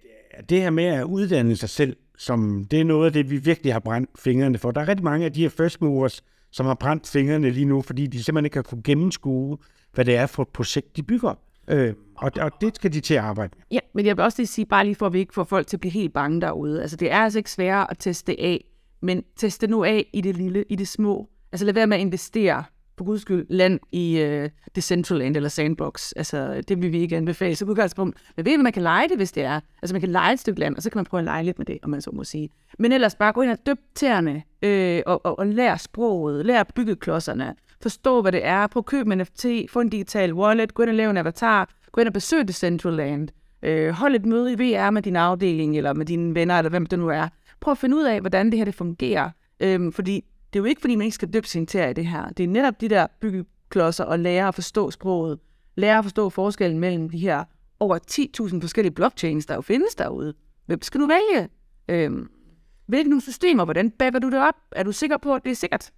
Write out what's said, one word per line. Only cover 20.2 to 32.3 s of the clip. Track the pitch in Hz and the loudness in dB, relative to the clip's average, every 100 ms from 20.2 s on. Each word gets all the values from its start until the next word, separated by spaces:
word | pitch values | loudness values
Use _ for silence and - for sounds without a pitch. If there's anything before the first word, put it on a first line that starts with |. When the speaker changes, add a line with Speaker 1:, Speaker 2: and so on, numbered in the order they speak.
Speaker 2:
det | 190 180 | -2 -2
lille, | 185 190 202 | -2 -2 -2
i | 196 | -4
det | 190 | -6
små. | - 214 202 208 _ - | -2 0 0 -6 _ -12
Altså, | 175 202 | -4 0
lad | |
være | 202 220 | 2 4
med | 202 | 2
at | |
investere, | 190 180 - 226 196 135 156 _ _ - | 0 -4 -4 0 2 0 -4 _ _ -10
for | |
guds | 185 214 | -4 -4
skyld, | 202 180 - | -2 -2 0
land | 180 185 185 - | 2 4 2 -2
i, | 175 170 165 | -4 0 2
øh, | 151 147 147 - - | 2 0 -4 -10 -10
Decentraland | - - 175 175 165 131 151 | -6 -2 0 0 0 0 0
eller | 151 | -2
Sandbox. | - 151 160 151 - - - | -2 -2 -2 -6 -8 -12 -8
Altså, | 156 147 135 135 139 | -6 -6 -6 -6 -4
det | 190 | -2
vil | 175 | 0
vi | 165 | 0
ikke | 170 165 | -2 -2
anbefale | 160 165 185 156 | -2 -2 -2 -2
som | 202 | -2
udgangspunkt. | 214 196 - 190 - _ - | 0 0 -2 -6 -6 _ -4
Men | |
ved, | 165 302 | 0 4
man | 254 | 2
kan | 208 | 2
lege | 170 175 302 | 2 2 2
det, | 339 | 0
hvis | 190 | -2
det | - | -2
er. | 131 151 - - | -2 -4 -8 -10
Altså, | 180 | -6
man | 185 | -2
kan | 185 | 0
lege | 180 170 | 2 2
et | 254 | 0
stykke | - 185 | -2 -2
land, | 151 143 | -2 -4
og | |
så | 185 | -4
kan | 220 | -4
man | |
prøve | 180 185 | -4 -2
at | |
lege | 160 151 | -2 -2
lidt | 165 175 | -4 -4
med | - | -8
det, | 151 | -8
om | - | -6
man | 143 | -6
så | - | -6
må | 135 | -10
sige. | 135 | -10